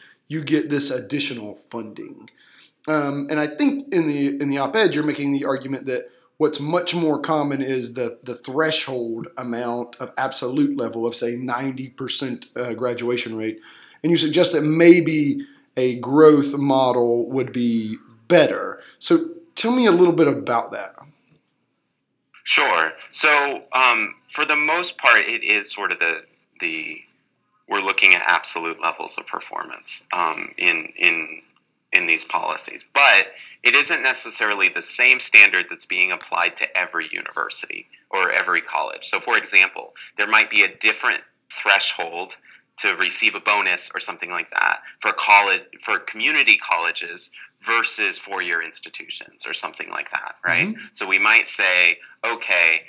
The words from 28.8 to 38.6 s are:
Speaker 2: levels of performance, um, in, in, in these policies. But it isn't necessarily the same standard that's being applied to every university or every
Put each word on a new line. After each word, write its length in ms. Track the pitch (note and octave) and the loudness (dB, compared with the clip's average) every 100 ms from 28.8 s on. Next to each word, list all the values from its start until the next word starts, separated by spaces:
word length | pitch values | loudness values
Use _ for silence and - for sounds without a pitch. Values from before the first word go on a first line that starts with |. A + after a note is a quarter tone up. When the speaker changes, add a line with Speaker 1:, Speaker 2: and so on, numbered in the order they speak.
Speaker 2:
levels 380 | E2 - - - | -4 -4 -6 -6
of 80 | - | -6
performance, 800 | G1+ - G1+ - - - - - | -10 -10 -10 -10 -10 0 0 0
um, 400 | F2+ E2+ D#2 - - | -2 -2 -2 -10 -2
in, 300 | F2+ E2 D#2+ - | 0 0 -4 -2
in, 460 | F2 E2 D#2 D#2 _ - _ _ _ | 0 0 -6 -14 _ -20 _ _ _
in 160 | F#2 E2+ | -2 0
these 180 | D#2+ | -2
policies. 600 | - E2+ E2+ - - - - | -2 -2 -4 -6 -8 -12 -6
But 360 | C3+ C#3 G2 - - - - | 2 6 4 2 -8 -20 -2
it 120 | B2 | 2
isn't 280 | C3 C#3+ D#3+ | 4 2 0
necessarily 640 | C3 B2 A#2 - G#2+ G2+ F#2+ | 0 0 -2 -2 -2 0 0
the 140 | F2 | 0
same 380 | E2+ - B2 B2 | 0 2 4 4
standard 460 | - - G2+ F#2+ F2+ | 6 8 6 4 -2
that's 160 | F2 - | -8 -6
being 260 | F2+ F#2 | -2 -2
applied 420 | F2 - F2 F2 - | -4 -6 -2 -2 -4
to 220 | - F#2 | -4 -4
every 300 | F2+ E2 D#2+ | -4 -6 -8
university 760 | G1+ - - - - - G1+ - _ _ | -10 -10 -8 -4 -4 -4 -12 -18 _ _
or 200 | F#2+ F2+ | -2 0
every 300 | F#2 F#2 E2+ | 0 0 -2